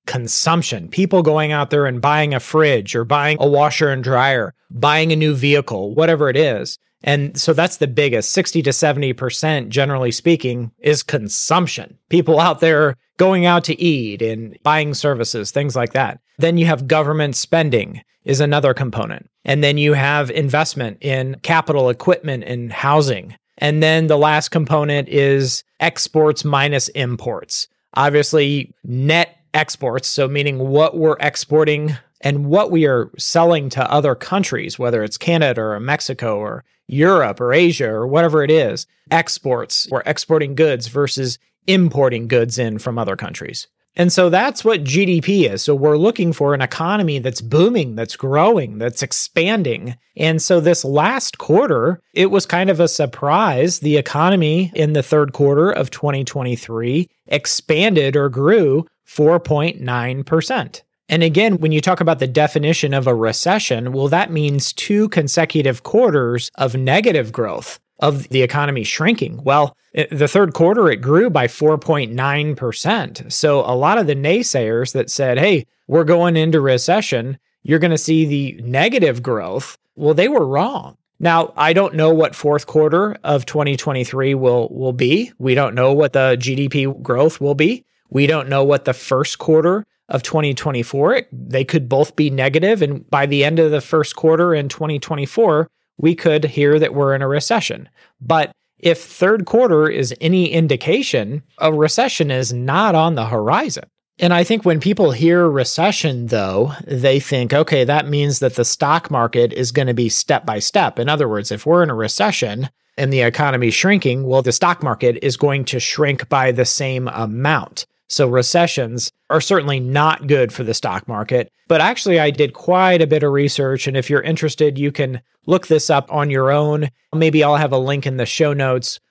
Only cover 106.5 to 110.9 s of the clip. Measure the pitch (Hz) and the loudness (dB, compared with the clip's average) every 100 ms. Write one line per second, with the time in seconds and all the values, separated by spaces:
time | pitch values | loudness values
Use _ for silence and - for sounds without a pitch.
106.5 | 95 131 139 - 131 135 139 - 135 120 | 0 0 -2 -8 0 2 2 0 -2 0
107.5 | 143 156 143 123 147 147 147 143 131 131 | 0 2 2 2 0 0 -2 -2 0 -2
108.5 | 123 117 - 143 160 - 139 117 120 120 | 0 -2 0 2 0 0 0 0 2 0
109.5 | - 123 131 131 120 117 - - 139 - | 0 -2 0 0 0 0 -2 0 -2 -2
110.5 | 107 - 208 139 | -6 -2 0 0